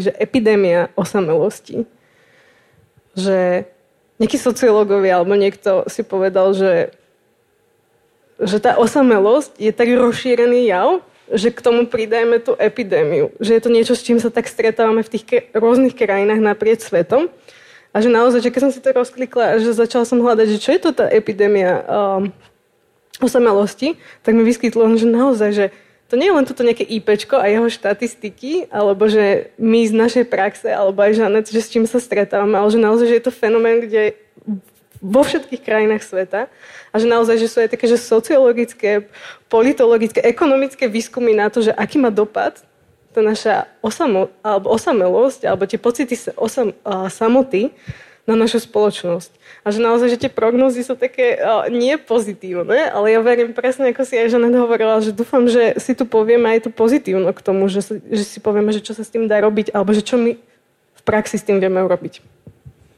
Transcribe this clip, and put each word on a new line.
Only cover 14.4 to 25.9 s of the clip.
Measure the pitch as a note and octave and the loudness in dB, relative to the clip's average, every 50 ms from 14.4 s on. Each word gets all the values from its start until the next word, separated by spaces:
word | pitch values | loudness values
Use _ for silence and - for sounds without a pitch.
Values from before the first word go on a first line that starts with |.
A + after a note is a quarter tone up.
| A#3 | -6
stretávame | - - - A3+ A3+ A3 A#3+ A3+ A3 A3 A3+ | -4 -4 -2 -2 -2 0 0 0 2 2 0
v | G#3+ - - G#3 | -2 -2 -6 -10
tých | - | -4
ke-, | - B3 A#3+ - - - A3 | -2 -2 -2 -2 -2 -2 0
rôznych | A3 A#3 B3 B3+ C4 B3 B3 - | 2 2 4 4 2 2 0 0
krajinách | A3+ G3+ G3 G3 G3+ G#3 G#3+ A3 | -2 0 0 0 0 0 2 2
naprieč | G#3+ G#3 G3+ G#3 G#3 A3 A3+ A3 - | 2 0 0 0 0 0 0 0 -2
svetom. | - - E3+ F3 - G#3+ C4 E4 F4 - - _ - - - - - - - _ _ | -2 -2 -2 0 0 0 0 0 -2 -4 -10 _ -20 -20 -20 -20 -20 -20 -20 _ _
A | - G3+ G#3+ | -2 0 2
že | B3 A#3 | 2 4
naozaj, | A3+ A#3 B3+ A#3+ B3 A3+ | 4 4 4 2 2 0
že | B3 A#3+ | 0 0
keď | B3+ C4+ C#4 | 0 0 0
som | B3+ | 0
si | B3+ - | -2 -2
to | C4 C4 | -2 0
rozklikla, | B3 B3 B3 - B3 B3+ B3 - B3 A#3 F#3 D3+ A3+ | 0 -2 -4 -6 -10 -10 -6 -4 -2 0 2 2 2
že | A3 A#3 A3+ | 0 0 0
začala | G#3+ A#3 A3+ - B3 A#3 | 0 0 0 0 -2 -2
som | A3+ B3+ A#3+ | 0 0 0
hľadať, | A#3 A#3+ A#3 G#3+ A3 | 2 2 2 2 2
že | G#3+ G#3+ G#3+ | 2 0 0
čo | - - D4+ F#4 | 0 0 0 0
je | |
to | - E4 C4 | 0 -2 -2
tá | - G#3+ - | 0 0 2
epidémia, | - A3 G#3+ - G#3 F#3+ G#3 G3+ G#3 G3 F#3 F3+ F3 A#2 - - | 2 0 0 0 -2 0 0 2 2 2 2 0 0 -2 -4 -4
um, | F#3+ G#3 G3+ G3 G3 F#3+ G3 G3 - _ _ _ _ _ _ _ _ _ _ _ _ _ _ _ - - | -2 -2 -2 -2 -2 -4 -4 -6 -8 _ _ _ _ _ _ _ _ _ _ _ _ _ _ _ -8 -4
osamelosti, | B3+ B3 - B3+ A#3+ A3+ G3+ G3+ G#3 G3 - - B3+ D4+ E4 - - - - _ | -2 0 2 2 2 2 2 2 0 -2 -4 -6 -6 -6 -6 -8 -12 -20 -20 _
tak | - - G#3+ A3+ | -2 0 2 4
mi | A3+ | 4
vyskytlo, | A3+ A#3+ A#3+ - A#3 - A3+ A3+ A3 A3+ | 2 2 0 -2 -2 0 2 2 2 2
že | A3+ A3+ A#3 | 2 2 2
naozaj, | A3+ A#3 C4 C#4 B3+ G#3+ G#3+ G#3 | 2 2 2 2 2 0 0 0
že | G#3 G#3 G3+ F#3+ - - _ _ | 0 0 -2 -2 -4 -8 _ _